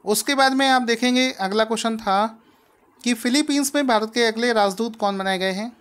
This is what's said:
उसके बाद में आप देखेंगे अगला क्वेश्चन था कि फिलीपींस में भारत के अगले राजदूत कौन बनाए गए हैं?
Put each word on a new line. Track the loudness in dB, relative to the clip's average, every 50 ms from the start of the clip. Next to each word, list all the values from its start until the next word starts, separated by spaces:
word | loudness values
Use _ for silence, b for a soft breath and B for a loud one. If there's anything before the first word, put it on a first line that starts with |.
| -2
उसके | -2 -4 -2 -2 -2 2
बाद | 4 4 4 4
में | 2 2 4
आप | 2 2
देखेंगे | 2 0 0 0 2 2 2 2 2 0
अगला | -2 -4 -6 -2 0 0 0
क्वेश्चन | 0 0 -2 -2 -4 -4
था | -4 -2 0 0 0 0 -2 -4 b b b b b b b b b b _ _ _ -2
कि | -2 -2
फिलीपींस | -2 -2 0 0 0 0 0 0 0 0 0 0
में | 0 0
भारत | 2 2 0 0 -2 0
के | 0 0
अगले | 0 0 0 -2 0 2
राजदूत | 2 2 2 0 -2 -6 -6 -4
कौन | -4 -4 -4 -2
बनाए | -2 -2 -2 -2
गए | -2 -2 -4
हैं? | -4 -6 -8 -10 -14 _